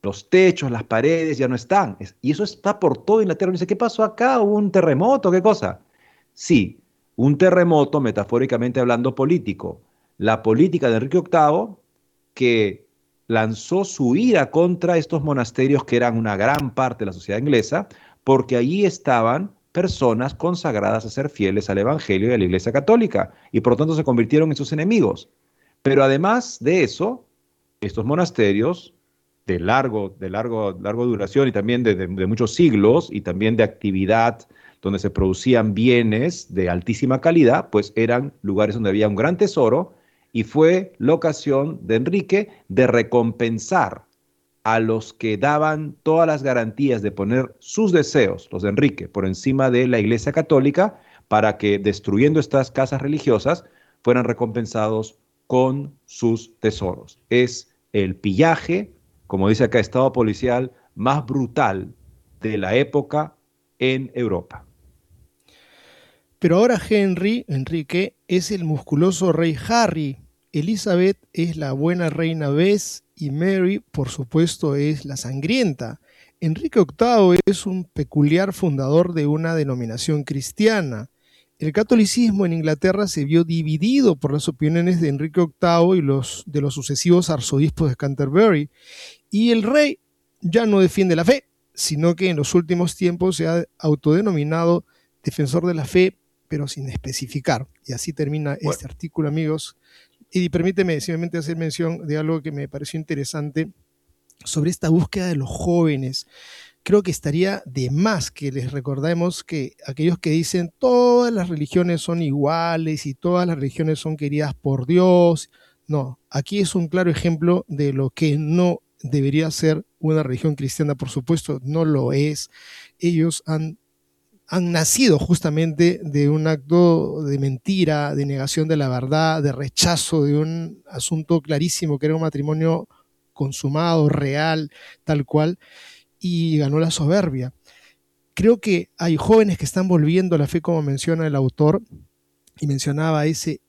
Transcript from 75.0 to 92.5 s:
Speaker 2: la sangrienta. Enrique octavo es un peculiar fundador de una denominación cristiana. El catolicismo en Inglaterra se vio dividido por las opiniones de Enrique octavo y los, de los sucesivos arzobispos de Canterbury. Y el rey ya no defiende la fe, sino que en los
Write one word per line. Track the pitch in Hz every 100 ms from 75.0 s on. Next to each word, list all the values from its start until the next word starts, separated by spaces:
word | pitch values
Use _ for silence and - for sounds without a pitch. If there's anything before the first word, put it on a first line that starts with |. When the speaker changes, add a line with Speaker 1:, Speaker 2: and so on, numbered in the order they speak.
Speaker 2:
la | 143 135
sangrienta. | 120 135 151 254 220 135 117 147 _ _ _ _
Enrique | 160 160 320 240
octavo | 165 - 233 233 190 180 -
es | 196 -
un | 185
peculiar | 175 - 143 151 147 160 196
fundador | 180 185 139 135 156 175
de | 165 147
una | 151 165
denominación | 165 143 127 117 113 - 151
cristiana. | 139 143 127 - 214 220 151 113 117 _ _ _ _ _
El | 156
catolicismo | 151 214 240 202 - 233 196
en | 185
Inglaterra | 165 156 151 185 190 202
se | 160
vio | 143 160
dividido | 170 165 156 156 196 269 247 156
por | 147
las | 143 156
opiniones | 147 151 170 175 175
de | 160
Enrique | 139 156 151
octavo | 170 _ 175 170 170
y | 185
los, | 143 135 123 - -
de | 147
los | 139
sucesivos | 147 127 143 170 175 170
arzobispos | 156 123 139 151 - 160
de | 123
Canterbury. | 143 139 139 156 226 160 147 _ - - - - _
Y | 202 233
el | 226
rey | 214 294 294 - _ _ _ _
ya | 170 190 226
no | 202
defiende | 185 - 190 165
la |
fe, | 170 277 _ _ _
sino | - - 147 165
que | 170 185
en | 160
los | 139